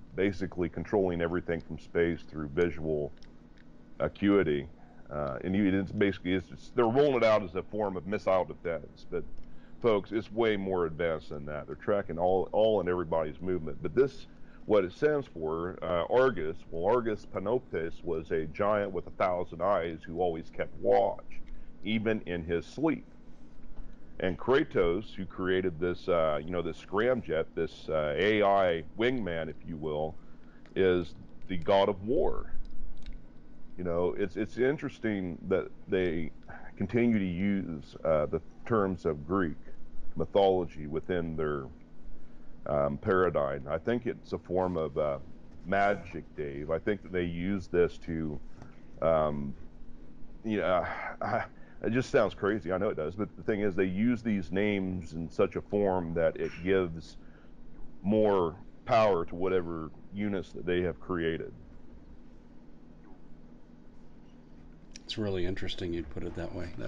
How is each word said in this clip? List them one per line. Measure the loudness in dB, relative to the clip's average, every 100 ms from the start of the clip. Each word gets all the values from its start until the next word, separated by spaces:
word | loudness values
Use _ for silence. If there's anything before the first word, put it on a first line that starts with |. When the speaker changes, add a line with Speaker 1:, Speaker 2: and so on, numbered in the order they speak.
| -8 0
Speaker 1:
basically | 0 2 -4 -2 -2
controlling | -2 0 2 2 2
everything | 0 0 0 -4
from | -4 -10
space | -2 2 2 2
through | -6 -8 -4
visual | 0 0 0 -2 -2 -2 -8 -16 -18 -20 -20 -20 -20 -16 -4
acuity. | -4 2 6 6 6 2 -2 -12 -18 -16 -10
Uh, | -6 -4 -4
and | 0
you, | 4 4 4
it's | 0
basically, | 2 2 2 0 -2
it's, | -2
it's, | -12 -2
they're | 2 4
rolling | 6 6 6
it | 6
out | 6
as | 2 -4
a |
form | -4 -2 0 -2
of | -2
missile | -2 2 2 2
defense. | -4 -4 -4 -6 -14 -6
But, | -4 -4 -4 -6 -10 -12 -2
folks, | 4 4 2
it's | -2 -2
way | 2 2 2
more | 2 0 0
advanced | 0 0 -2 -4
than | -8 -6
that. | -8 -8
They're | -6
tracking | 0 0 0 0
all, | 4 4 4
all | 4 4 4
and | 2
everybody's | 0 2 0 0 -4
movement. | -2 -2 -2 -4
But | 0
this, | 4 2 0 -14 -14 -14 -12 2
what | 4 4
it |
stands | 2 2 2 -2
for, | -6 -4 -2 -4 -4
uh, | 0 0 4
Argus, | 6 6 4 -2 -4 -6
well, | 0 2 4
Argus | 2 -2 -4
Panoptes | -4 0 0 0 -4 -2 -4 -2
was | -4 0
a | -2 -2
giant | 0 2 2 2
with | -4 -6
a |
thousand | 0 0 2 -2 -2
eyes | 2 2 0 -4
who | -6 0
always | 0 0 -6
kept | -6 -4 0
watch, | 4 6 4 0 -4 -4 -4 -6 -8 -6
even | -2 0 2 0
in | -2 -4 0
his | -2 -2
sleep. | -2 0 0 -6 -14 -14 -12 -10 -8 -6 -4 -6 -8 -10 -2
And | -2 0
Kratos, | 2 4 4 2 2 2 -2 -8
who | -8
created | -2 2 2 2 0
this, | -2 0 2
uh, | 4 4 2
you | 0
know, | -2
this | -2 -6
scramjet, | -4 0 2 2 0 -2 0 -2
this, | -4 -4 -2
uh, | 0 0 2
A | 4 6
I | 6 6 4 2 -2 0
wingman, | 0 2 0 -2 -4
if | -6 -8
you | -6
will, | -4 -2 -2 -6 -10 -12 -14 -16 -6 4
is | 4 4 0 -8 -12 -10 -2
the | 0
god | 4 6 6
of | 2
war. | 0 2 4 2 4 4 4 2 4 2 0 -4 -10 -14 -14 -8 -6 -4
You |
know, | 0 2 2 2
it's, | -2 -2
it's | -4 2
interesting | 2 2 -4 -4 -2 0 -2 -6 2
that | 2 2 -8 -2
they | 2 2 0 -2 -6 -12 -12 -12 -6
continue | 0 4 4 4
to | 2
use, | 0 2 0 -2 -6 -10 -4 2
uh, | 4 2
the | -2 -4 -10 0
terms | 2 2 0 -2
of | -2 0
Greek | 2 2 -2 -4 -4 0 2 2 2
mythology | 2 6 6 6 0 -4 -4
within | -4 0 0 0 -2
their, | -2 -2 -6 -12 -12 -8 -4 -2 -4 -6 -8 -6 0
um, | 2 2 0
paradigm. | 2 4 4 2 0 -2 -4
I | -4
think | 0 -2 -2
it's | -6 -6
a | -8
form | -2 0 2 0
of, | 0 0
uh, | 0 -2 -6 -12 -12 -12 0
magic, | 4 4 2 -4 -10 -10 -8
Dave. | -8 -6 -2
I | 0
think | 0 -2
that | -2
they | -2
use | 0 0 -2 -2 0
this | 4 4 2
to, | -6 -2 -2 -4 -8 -10 -12 -14 -14 -2
um, | 2 4 2 0 -4 -8 -12 -10 -10 -10 -12 -10 -10 -6 -2
you | 0
know, | 4 2 2 -4
<sighs> | -8 -4
I, | -2 -2 -2 -10 -14 -6
it | 0
just | 0 4
sounds | 4 4 2
crazy. | 0 0 0
I | 0
know | 0
it | 0
does, | -4 -2
but | -4 -2
the |
thing | -2 2
is, | 2
they | 4 2
use | 4 2 2
these | 2 0 0
names | 2 4 2 0 -2 -4
in | -6 -4
such | 0 0 0
a |
form | -2 2 4 2 2
that | 2 2 2
it | -4 -2
gives | 2 4 4 -2 -10 -14 -16 -18 -18 -14 -12 -8 -8 -4
more | 2 6 6 6 4 -2 -14 -12 2
power | 6 6 6 2
to |
whatever | 0 2 2 0 -4 -6 -10 -10
units | -4 -2 -2 -4
that | -6
they | 0 2
have | 0 -2
created. | -4 -2 0 -2 -6 -12 -16 -16 -14 -16 -16 -16 -16 -18 -18 -18 -16 -18 -18 -18 -16 -16 -14 -14 -14 -18 -18 -18 -18 -16 -16 -16 -18 -20 -20 -18 -18 -18 -16 -14
Speaker 2:
It's | -8 -2
really | 0 2 2
interesting | 2 0 -2 -2
you'd | -2 -4
put | -4
it | -4 -4
that | -6
way. | -4 -6 -6